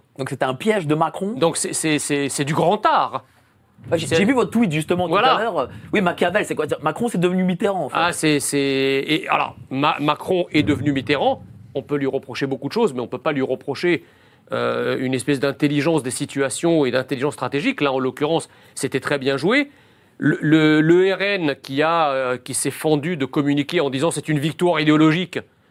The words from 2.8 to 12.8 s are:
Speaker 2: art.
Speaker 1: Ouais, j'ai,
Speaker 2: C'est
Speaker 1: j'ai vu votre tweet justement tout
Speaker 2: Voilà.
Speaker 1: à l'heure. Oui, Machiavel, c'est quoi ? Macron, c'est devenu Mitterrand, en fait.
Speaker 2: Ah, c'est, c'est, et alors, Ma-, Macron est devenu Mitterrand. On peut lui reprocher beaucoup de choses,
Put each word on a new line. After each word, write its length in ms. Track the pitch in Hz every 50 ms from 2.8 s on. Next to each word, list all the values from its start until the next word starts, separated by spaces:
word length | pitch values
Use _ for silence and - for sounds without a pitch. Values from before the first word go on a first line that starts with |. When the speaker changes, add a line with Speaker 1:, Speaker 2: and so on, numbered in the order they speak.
| -
Speaker 2:
art. 380 | 330 302 196 139 120 117 131 - _ _ _ _ _ _ _ _ _ _ - - -
Speaker 1:
Ouais, 80 | 170 165
j'ai, 80 | 165
Speaker 2:
C'est 100 | 139 165
Speaker 1:
j'ai 80 | 165 202
vu 80 | 220
votre 180 | 277 247 214 -
tweet 220 | - 226 240 180
justement 320 | 147 156 151 - 175 180 180
tout 60 | 170
Speaker 2:
Voilà. 240 | 170 202 233 262 -
Speaker 1:
à 80 | -
l'heure. 260 | 220 233 180 156 127 120 - - - -
Oui, 80 | - 208
Machiavel, 460 | 185 175 165 - 185 175 170 - 165
c'est 80 | - 156
quoi ? 100 | - 151 139 156 -
Macron, 280 | - 156 151 - 233 240
c'est 120 | - 180
devenu 240 | 170 180 180 185 185
Mitterrand, 400 | 180 185 175 226 202 196 180 151
en 40 | -
fait. 60 | - 160
Speaker 2:
Ah, 140 | 165 175
c'est, 280 | 165 - - 156 147 139
c'est, 180 | - - - 143
et 680 | 139 139 135 135 135 135 135 135 - - 151 156 - -
alors, 280 | 151 147 139 123 - - - -
Ma-, 280 | 127 131 143 156 160 139
Macron 460 | 147 151 151 - - - - 175 175 -
est 120 | - 151
devenu 300 | 147 - 143 127 131 147
Mitterrand. 500 | 139 135 131 - 147 135 190 262 269 - - - - - - - -
On 80 | 139
peut 140 | 131 - 147
lui 100 | 143 139
reprocher 400 | 135 - 135 - - 117 - 143
beaucoup 220 | 135 135 - - 143
de 40 |
choses, 220 | - 220